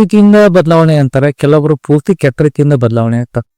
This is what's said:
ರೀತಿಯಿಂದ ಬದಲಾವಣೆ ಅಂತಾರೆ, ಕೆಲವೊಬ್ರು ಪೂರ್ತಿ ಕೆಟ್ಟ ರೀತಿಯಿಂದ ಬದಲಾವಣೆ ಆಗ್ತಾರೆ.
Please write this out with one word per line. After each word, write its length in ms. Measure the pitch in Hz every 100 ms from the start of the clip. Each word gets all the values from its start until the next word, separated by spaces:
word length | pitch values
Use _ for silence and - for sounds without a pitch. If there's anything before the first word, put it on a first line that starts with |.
ರೀತಿಯಿಂದ 400 | 202 214 208 208 208 175
ಬದಲಾವಣೆ 400 | 160 165 160 151
ಅಂತಾರೆ, 280 | 135 135 147 -
ಕೆಲವೊಬ್ರು 340 | 143 151 151 147 -
ಪೂರ್ತಿ 280 | 147 - 185
ಕೆಟ್ಟ 200 | 139 - 151
ರೀತಿಯಿಂದ 300 | - 147 139
ಬದಲಾವಣೆ 360 | 117 117 113 117
ಆಗ್ತಾರೆ. 240 | 120 120 -